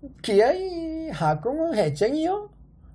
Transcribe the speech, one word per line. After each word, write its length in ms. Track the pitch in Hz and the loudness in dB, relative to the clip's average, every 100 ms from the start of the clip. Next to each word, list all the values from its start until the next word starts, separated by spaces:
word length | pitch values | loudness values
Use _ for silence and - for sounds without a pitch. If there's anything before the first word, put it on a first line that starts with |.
| 277 - | -20 -10
"기아이 840 | - 202 233 370 381 339 330 320 320 | 2 4 6 4 -2 -6 -6 -6 -6
학공은 680 | 160 160 151 226 302 330 226 | -2 0 0 -2 -2 -2 0
해쟁이요?" 760 | 160 143 208 302 320 403 415 - - - - | 0 0 0 0 -2 -2 -6 -16 -20 -20 -20